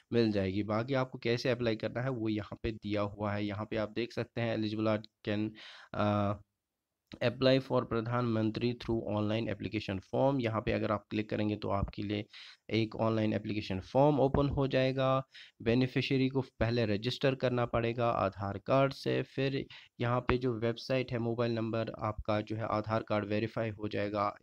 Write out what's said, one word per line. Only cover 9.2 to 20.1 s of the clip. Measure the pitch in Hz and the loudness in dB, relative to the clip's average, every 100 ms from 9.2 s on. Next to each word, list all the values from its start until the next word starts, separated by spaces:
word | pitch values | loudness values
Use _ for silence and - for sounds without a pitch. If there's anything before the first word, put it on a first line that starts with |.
| 107 110 113 | 0 0 -2
application | 104 104 107 - 95 | -4 -4 -4 -2 -4
form। | - 123 131 139 | -2 0 2 2
यहाँ | 113 110 | 0 0
पे | 110 | 0
अगर | 107 107 | 0 0
आप | 104 - | -2 -2
क्लिक | 107 107 | -4 -2
करेंगे | 110 107 107 | 0 0 0
तो | 107 | 0
आपके | 98 98 - | 0 -2 -4
लिए | 104 104 104 - - - - | -4 -4 -6 -12 -20 -20 -2
एक | 110 113 - | 0 0 0
ऑनलाइन | 113 110 107 | 0 2 2
एप्लीकेशन | 107 107 104 - 95 | 0 -2 -6 -4 -4
फॉर्म | - 127 143 147 | 0 4 4 6
ओपन | 135 143 139 | 2 2 2
हो | 131 135 | 2 0
जाएगा। | 135 131 135 131 131 - - - - | 2 2 2 2 0 -2 -12 -20 -4
बेनिफिशियरी | 113 120 127 135 123 135 131 | 2 4 4 2 2 2 2
को | 135 | 0
पहले | 123 - 113 120 110 | -2 0 0 2 2
रजिस्टर | 104 117 - 143 | 2 0 0 0
करना | 135 127 123 117 | 2 0 2 0
पड़ेगा | 120 117 123 117 | 0 0 0 2
आधार | 113 98 98 98 98 | 2 2 0 -4 -4
कार्ड | - 131 139 | 0 4 2
से, | 135 131 127 | 0 -2 0
फिर | 131 - 135 135 - - - - | -2 -2 -2 -2 -6 -14 -16 -4
यहाँ | 120 | 0